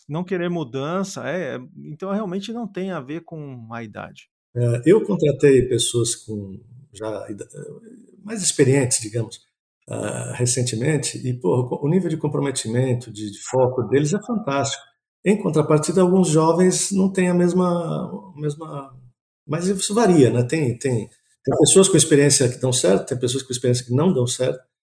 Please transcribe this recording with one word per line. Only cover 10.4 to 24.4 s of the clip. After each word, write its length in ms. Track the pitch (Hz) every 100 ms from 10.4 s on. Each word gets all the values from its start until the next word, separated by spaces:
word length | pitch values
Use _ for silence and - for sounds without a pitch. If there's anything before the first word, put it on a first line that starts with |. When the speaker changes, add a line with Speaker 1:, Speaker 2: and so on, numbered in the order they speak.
| 123 131 120 110 147 147 - -
Speaker 2:
e, 160 | 127
pô, 440 | 123 180 127 123 -
o 60 | 147
nível 200 | 185 170
de 80 | 156
comprometimento, 960 | 151 147 139 131 110 123 131 120 117
de, 180 | 104 107
de 80 | 104
foco 400 | - 131 127 127
deles 320 | 104 139 147
é 80 | 208
fantástico. 600 | 247 220 - 139 135 - - _ _ _
Em 160 | 185 214
contrapartida, 600 | 175 151 151 151 151 185
alguns 280 | 180 190 165
jovens 640 | 156 160 170 185 165 -
não 220 | 196 190
têm 160 | 190 180
a 60 |
mesma, 340 | 175 175 180 180
a 720 | 170 160 151 - 190 - 147
mesma 640 | 151 147 156 143 135 127 - _ _ _ -
mas 200 | 156 185
isso 280 | 190 -
varia, 360 | 208 208 165 117
né? 120 | 120
Tem, 340 | 123 160 131 117
tem, 300 | 135 113 98 _ _ _
tem 140 | 139 127
pessoas 280 | - 196 190
com 80 | 156
experiência 520 | - 143 143 - 123
que 100 | -
dão 140 | 131
certo, 360 | 123 175 190 -
tem 100 | 123
pessoas 240 | 120 131
com 100 | -
experiência 320 | 120 123 123
que 80 | 120
não 200 | 127 185
dão 140 | 135 123
certo, 340 | -